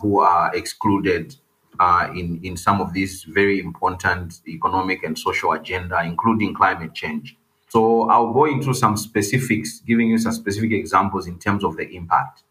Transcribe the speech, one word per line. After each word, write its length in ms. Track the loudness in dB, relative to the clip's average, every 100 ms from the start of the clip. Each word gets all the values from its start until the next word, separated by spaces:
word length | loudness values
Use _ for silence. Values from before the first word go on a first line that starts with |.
who 180 | 0 4
are 340 | 4 4 2
excluded, 840 | -2 -6 -4 0 0 2 -2 -4 -16 _ _ _ 0
uh, 300 | 2 4 2
in, 280 | -4 -6 -6
in 140 | -8 -4
some 240 | 0 2
of 100 | 0
these 300 | -2 -4 -4
very 360 | -4 2 2 2
important 840 | -4 -4 -4 -2 -2 -2 -6 -14 -14
economic 560 | -4 -2 0 0 -2
and 140 | -4 -4
social 360 | -2 -2 0
agenda, 500 | -2 -4 -6 -4 -2
including 500 | -2 0 2 2 0
climate 400 | 2 2 2 -8
change. 440 | -10 -8 -8 -10 _ _ _ _
So 400 | 2 4 4 4
I'll 240 | 4 4
go 120 | 4 4
into 280 | 2 0
some 240 | 2 2 0
specifics, 840 | -2 -2 0 -2 0 -2 -2 -10
giving 300 | 0 2 4
you 80 | 2
some 160 | 0
specific 400 | -2 -4 -2 0
examples 520 | -2 2 2 2 -2 -6
in 140 | -8
terms 240 | -2 0
of 140 | -2 -4
the 120 | -10 -10
impact. 480 | -2 0 0 -10 _